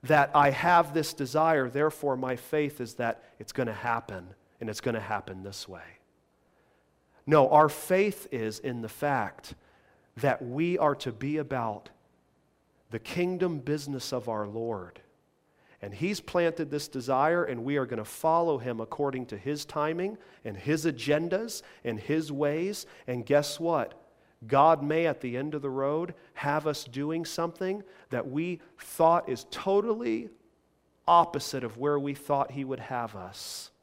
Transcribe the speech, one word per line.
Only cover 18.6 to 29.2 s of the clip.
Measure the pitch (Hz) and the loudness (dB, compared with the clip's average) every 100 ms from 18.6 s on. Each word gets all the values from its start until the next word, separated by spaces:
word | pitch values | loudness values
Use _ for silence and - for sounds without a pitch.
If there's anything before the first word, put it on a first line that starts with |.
| 123 117 | -2 -6
according | 113 - 143 131 120 | -8 -2 -2 -2 -8
to | 101 | -8
his | 98 147 | -6 -6
timing | - 151 151 165 190 220 - - | -6 -2 -2 0 -4 -6 -18 -14
and | - 98 | -12 -8
his | 127 156 | 0 0
agendas | 156 127 123 147 170 185 226 - - - | 0 -2 0 2 2 -2 -4 -10 -14 -10
and | 120 110 | -6 -6
his | - 156 156 | -2 -2 -2
ways. | 143 147 151 185 208 - - - | -2 0 0 -4 -6 -12 -16 -6
And | 123 120 | -6 4
guess | 139 143 - | 4 4 -2
what? | 165 160 117 - - _ _ _ 113 | 0 0 -2 -8 -20 _ _ _ 2
God | 135 156 156 | 6 8 6
may, | 143 160 165 | 2 2 2
at | 139 | 0
the | 127 120 | -4 -4
end | 147 | -4
of | 151 | -4
the | 139 | -4
road, | 131 135 151 175 165 - | -2 0 0 -4 -10 -18
have | - 143 151 151 | -6 0 0 0
us | 143 | -4
doing | - 123 147 160 | -6 -6 -4 -4
something | 165 - 170 - 185 202 196 - - | -4 -4 -4 -2 -4 -4 -8 -20 -8
that | 127 - | -6 -4
we | 135 170 170 - _ | -4 -4 -6 -12 _
thought | - - 165 170 | -18 4 6 6